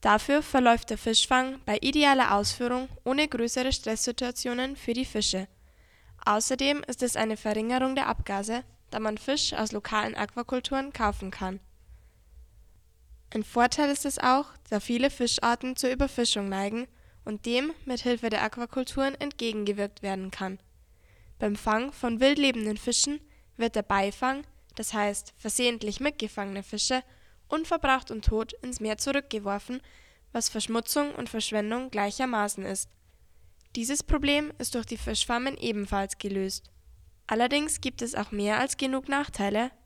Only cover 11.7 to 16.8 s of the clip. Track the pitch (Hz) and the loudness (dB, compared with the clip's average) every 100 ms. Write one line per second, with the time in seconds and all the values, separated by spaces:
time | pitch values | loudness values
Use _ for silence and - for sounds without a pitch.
11.7 | - - - - _ - - - - - | -20 -20 -20 -20 _ -20 -20 -20 -20 -20
12.7 | - _ _ - - - 220 208 - 247 | -20 _ _ -20 -20 -8 -6 -2 4 4
13.7 | - 294 285 285 - - 262 285 - - | 4 2 2 -2 0 4 4 2 -10 -4
14.7 | 208 - 240 269 - 240 - 226 240 254 | -4 0 2 2 2 0 2 2 2 -2
15.7 | 254 262 254 277 - 233 - 196 190 196 | -2 0 2 0 2 0 2 0 -2 -2
16.7 | 220 | -2